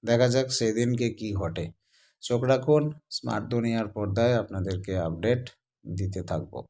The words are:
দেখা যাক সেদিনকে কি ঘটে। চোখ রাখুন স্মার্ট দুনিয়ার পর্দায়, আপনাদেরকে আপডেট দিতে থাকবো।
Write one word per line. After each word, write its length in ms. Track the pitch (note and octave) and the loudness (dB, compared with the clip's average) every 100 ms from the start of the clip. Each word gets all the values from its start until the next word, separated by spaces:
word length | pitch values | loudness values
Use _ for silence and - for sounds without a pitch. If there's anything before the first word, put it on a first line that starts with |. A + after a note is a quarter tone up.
দেখা 240 | A2 A#2 B2 | 4 4 6
যাক 200 | B2 C3 | 4 2
সেদিনকে 560 | C3 A2+ A2 A#2+ A#2+ A#2+ | 0 0 2 2 2 0
কি 180 | - A2 | -2 -6
ঘটে। 300 | G2 F2 E2 E2 - _ _ _ _ | -4 -4 -4 -8 -10 _ _ _ _
চোখ 180 | - A#2+ | -2 0
রাখুন 380 | B2+ C3 C3 D3+ D3+ D3+ _ | 2 2 4 4 4 -4 _
স্মার্ট 340 | - B2 G#2+ A2 | -8 -4 -4 -2
দুনিয়ার 400 | A#2+ A#2 A2+ G#2+ | -2 0 -2 -4
পর্দায়, 420 | G#2 G#2 G2 A#2 A#2+ | -4 -2 2 4 2
আপনাদেরকে 560 | G2+ G2 F#2 F#2+ F#2+ F#2 | 0 -4 -2 -4 -2 -2
আপডেট 420 | E2 E2 G#2 B2 B2+ _ _ _ | -2 -2 0 0 -2 _ _ _
দিতে 380 | - F#2+ G2 F#2 | -10 -4 -4 -4
থাকবো। 380 | F2 E2+ - A#1+ - | -4 -4 -4 -12 -14